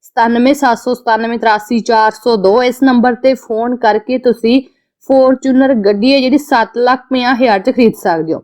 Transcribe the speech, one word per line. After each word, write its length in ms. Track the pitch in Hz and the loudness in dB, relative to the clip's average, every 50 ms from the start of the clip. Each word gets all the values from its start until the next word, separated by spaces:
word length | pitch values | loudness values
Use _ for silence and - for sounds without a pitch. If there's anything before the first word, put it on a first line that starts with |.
ਸਤਾਨਵੇਂ 520 | _ - _ 247 226 226 233 233 247 262 285 | _ -8 _ -2 -2 0 0 0 2 0 0
ਸੱਤ 240 | 277 277 254 233 | 2 0 -2 -2
ਸੌ 160 | 214 - 254 247 | -2 -4 -6 -6
ਸਤਾਨਵੇਂ 460 | 240 _ 240 220 220 226 233 233 226 | -4 _ -2 -2 -2 -2 -6 -6 -2
ਤਰਾਸੀ 400 | 226 226 214 214 214 - 247 226 | 0 -2 -2 -2 -2 -4 -4 -4
ਚਾਰ 300 | 202 - 226 220 220 214 214 | -2 0 0 2 2 0 -2
ਸੌ 220 | - - 247 233 | -2 -2 -2 0
ਦੋ। 240 | 208 180 190 202 247 247 | 2 2 2 2 2 0
ਇਸ 180 | 247 247 - 277 | -2 -2 0 0
ਨੰਬਰ 320 | 269 247 240 226 247 240 | 2 2 2 2 0 -2
ਤੇ 180 | 240 - 262 262 | 0 0 0 0
ਫੋਨ 400 | 247 - - 226 220 233 240 247 | 0 -6 -8 -6 -6 -4 -6 -6
ਕਰਕੇ 400 | 240 240 220 208 214 214 - 254 254 | -2 0 0 0 0 -2 -4 -6 -4
ਤੁਸੀਂ 420 | 254 247 226 - - 226 247 269 262 _ _ _ _ _ _ _ _ - | -2 -4 -4 -2 0 0 0 0 -2 _ _ _ _ _ _ _ _ 0
ਫਾਰਚੂਨਰ 640 | 269 262 262 262 262 262 - 269 254 262 269 262 277 226 190 | 2 2 4 2 0 0 -2 0 0 2 2 2 0 0 0
ਗੱਡੀ 280 | 202 208 202 214 262 277 | 0 0 0 0 0 2
ਹੈ 60 | 277 | 2
ਜਿਹੜੀ 160 | 254 254 247 294 | 0 0 0 -2
ਸੱਤ 380 | - - 277 233 220 220 - | 0 0 -2 -2 -2 -4 -4
ਲੱਖ 280 | 233 240 247 254 254 - _ | -2 0 0 0 -2 -4 _
ਪੰਜਾਹ 260 | 262 254 247 247 269 | -4 -2 0 -2 0
ਹਜ਼ਾਰ 240 | 226 262 233 208 196 | 0 0 0 0 0
'ਚ 160 | 190 254 - | 0 -2 0
ਖਰੀਦ 180 | - 240 220 - | 2 2 0 0
ਸਕਦੇ 380 | - - 190 170 160 156 160 156 | -2 -4 -4 -2 -2 -4 -6 -8
ਹੋ। 60 | - | -8